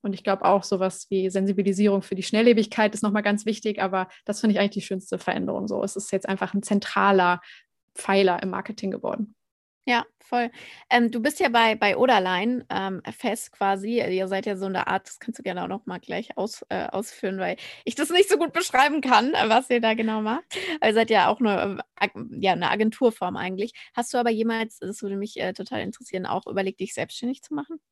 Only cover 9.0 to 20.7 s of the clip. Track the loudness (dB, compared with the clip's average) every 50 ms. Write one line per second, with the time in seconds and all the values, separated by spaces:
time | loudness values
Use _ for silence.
9 | -4 -6 -4 -4 -6 -8 _ _ _ _ _ _ _ _ _ _ _ 0 0 0
10 | 0 _ _ _ _ _ -2 0 0 -2 -6 -14 -20 -20 -20 -20 -2 _ 4 4
11 | 4 4 2 0 0 -2 0 2 0 2 4 4 4 4 4 4 2 2 4 4
12 | 4 6 6 4 4 2 0 0 0 0 -2 -2 -4 _ -4 -4 -2 -4 -6 -6
13 | _ -12 -12 -6 -4 -4 -4 -4 -8 -14 _ _ 0 0 0 0 -2 -2 0 0
14 | 0 0 0 -2 0 0 -2 -4 -2 -4 -4 -4 -4 -2 -2 -2 -2 0 -2 -2
15 | _ -8 -20 -12 -10 -10 -10 -6 -6 -6 -4 -4 -4 -6 -6 -8 _ -10 -10 -10
16 | -8 -8 -8 -8 -6 -8 -6 -6 -6 -6 -6 -12 -10 _ -6 -6 -4 -4 -4 -6
17 | -6 -6 -10 -6 -6 -4 -4 -2 -4 -4 -4 -6 -10 -18 -18 -8 _ -8 -4 -2
18 | -2 0 4 2 4 4 4 0 0 0 -2 -4 -4 0 4 4 4 4 2 0
19 | 2 4 4 4 4 4 0 0 2 4 4 2 4 2 0 2 2 2 0 2
20 | 0 -2 -2 -2 -2 -2 -4 -4 -6 _ -10 -8 -6 -6